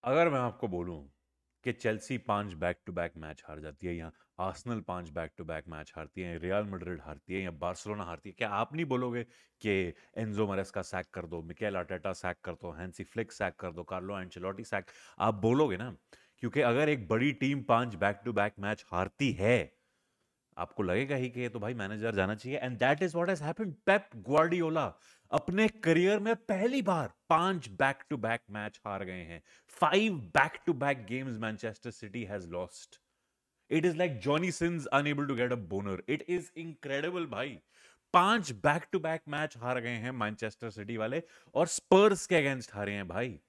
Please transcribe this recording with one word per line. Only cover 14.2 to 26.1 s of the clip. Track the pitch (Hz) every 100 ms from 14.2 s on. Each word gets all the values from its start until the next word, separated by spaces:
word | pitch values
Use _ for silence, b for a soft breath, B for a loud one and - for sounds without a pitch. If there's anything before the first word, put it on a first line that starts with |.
| 90 90 92 98
सैक? | 113 101 92 B B -
आप | 107 104
बोलोगे | 110 131 147 92
ना, | 123 78 _ b b _
क्योंकि | 120 143
अगर | 120 120 151
एक | 147 90
बड़ी | 110 139
टीम | 135 135 139
पांच | 117 117 123 95
back | 98 104 120
to |
back | 101 104 -
मैच | 101 107 -
हारती | 90 92 _ 139
है, | - 101 123 71 _ _ _ _ _ _ _ _ -
आपको | 87 -
लगेगा | 95 95 135 139
ही | 127
कि | 123
ये | 123
तो | 110
भाई | 104
मैनेजर | 123 98 107 113 101
जाना | 95 107
चाहिए। | 127 143
And | 127 117
that | 123 147
is | 185
what | 170 175
has | 175
happened। | 147 160 214 147 -
पेप | 202 202 117
ग्वार्डियोला | 98 147 165 175 165 160 120 - b b b
अपने | 147 - 185 214
करियर | - 165 165 180